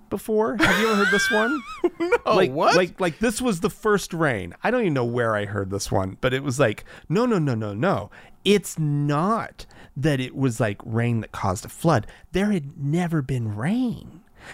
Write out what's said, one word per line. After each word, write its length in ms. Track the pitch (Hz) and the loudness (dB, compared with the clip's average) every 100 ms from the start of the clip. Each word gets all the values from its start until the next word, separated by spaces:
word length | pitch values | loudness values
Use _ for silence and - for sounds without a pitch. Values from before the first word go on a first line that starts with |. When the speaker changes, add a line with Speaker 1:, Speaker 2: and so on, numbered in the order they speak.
| - | -10
Speaker 1:
before. 480 | 202 - 214 226 233 | -8 -2 0 0 2
Have 200 | - 190 | 2 4
you 80 | 220 | 2
ever 160 | 208 202 | 2 4
heard 60 | |
this 180 | 202 202 | 2 2
one? 300 | 214 226 - - | 2 0 -2 -6
Speaker 2:
<laughs> 40 | - 349 - 339 466 - | -4 -4 -2 0 0 2
No, 100 | 190 | 2
Speaker 1:
Like, 160 | 180 | 2
Speaker 2:
what? 240 | 139 214 494 | 2 4 4
Speaker 1:
like, 240 | 175 - | 2 0
like, 180 | 185 151 | -4 0
this 220 | 226 214 | -2 0
was 180 | 247 175 | -2 0
the 100 | 202 | -2
first 440 | - 214 202 - | -2 0 0 -2
rain. 420 | 165 156 110 90 - | 0 0 0 -4 -4
I 80 | - | -2
don't 100 | 202 | 2
even 120 | 202 | 2
know 100 | 139 120 | 2 0
where 300 | 120 117 107 | 2 2 0
I 100 | 101 | -2
heard 240 | 104 98 | -4 -4
this 220 | 98 - | -4 -2
one, 260 | 104 95 101 | 0 0 -2
but 120 | 127 | -2
it 80 | 131 | 0
was 160 | 143 127 | -2 2
like, 260 | 123 107 - - - | 2 0 -10 -14 -2
No, 160 | 170 247 | 0 2
no, 120 | 208 | 2
no, 160 | 147 113 | 2 0
no, 180 | 107 | -2
no, 360 | 101 170 135 90 - - - 185 | -2 0 0 -4 -14 -20 -2 2
it's 320 | 202 - - | 2 2 -4
not 840 | 151 143 147 147 180 220 - - - - - - | -2 0 0 0 0 -2 -4 -14 -20 -20 -14 -2
that 240 | 147 139 | 0 0
it 160 | 127 139 | -2 -2
was, 240 | 135 113 | -2 0
like, 200 | 113 101 | -2 -2
rain 380 | - 113 120 117 | -4 0 0 0
that 100 | 98 | -4
caused 340 | - 98 90 - | -4 -2 -2 -6
a 40 | |
flood. 380 | - 165 135 - - - | -2 2 2 0 -10 -6
There 200 | 180 202 | -2 0
had 260 | 196 139 156 | 0 -4 -6
never 440 | 139 165 175 160 | -2 -2 0 -2
been 340 | 131 131 110 101 | -2 -2 -4 -4
rain. 680 | 139 233 247 156 - - - - - | -2 0 -2 -4 -12 -20 -20 -20 -20